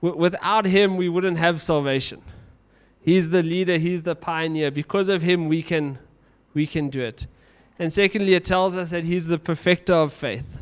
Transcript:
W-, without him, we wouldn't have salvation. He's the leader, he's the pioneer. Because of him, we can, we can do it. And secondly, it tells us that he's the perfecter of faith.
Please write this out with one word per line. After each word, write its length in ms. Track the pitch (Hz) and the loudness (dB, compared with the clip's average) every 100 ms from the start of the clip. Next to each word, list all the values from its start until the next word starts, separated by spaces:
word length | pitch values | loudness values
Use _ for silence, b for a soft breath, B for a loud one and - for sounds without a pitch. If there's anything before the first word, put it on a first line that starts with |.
W-, 180 | 170 151 | -2 0
without 440 | 175 180 - 214 | 0 0 0 0
him, 320 | 196 190 202 185 | 2 4 4 2
we 120 | 180 | -2
wouldn't 300 | 170 185 170 | 0 0 0
have 240 | 170 165 | 0 0
salvation. 580 | - 156 139 135 123 - - B B B _ b b b | 0 0 0 -2 -2 -10 -20 B B B _ b b b
He's 280 | - 185 160 | 2 2 4
the 140 | 180 | 0
leader, 360 | 165 175 185 170 | 0 0 0 0
he's 240 | 165 180 | 0 -2
the 120 | 165 | -4
pioneer. 560 | 175 - 165 160 156 147 | -6 -6 -4 -2 -2 -2
Because 380 | 143 147 196 190 | -4 -4 -2 0
of 140 | 190 | 0
him, 260 | 165 180 160 | 2 0 2
we 140 | 160 | -2
can, 360 | 156 165 147 131 - _ b b _ | 0 -2 -2 -8 -16 _ b b _
we 120 | 147 151 | -4 -2
can 220 | 165 143 | -2 -4
do 120 | 135 | -4
it. 260 | 120 110 - b b b b _ | -6 -8 -14 b b b b _
And 140 | 170 | -4
secondly, 420 | 160 196 214 196 | 2 2 2 4
it 100 | 180 | 4
tells 320 | 165 185 190 180 | 4 0 0 -2
us 140 | 175 | -6
that 140 | 170 | -4
he's 220 | 170 180 160 | -2 -2 0
the 120 | 170 | -4
perfecter 560 | - 160 - 180 - | -2 -2 2 0 4
of 180 | 175 151 | 2 2
faith. 460 | - 131 107 - - | -2 -6 -6 -10 -14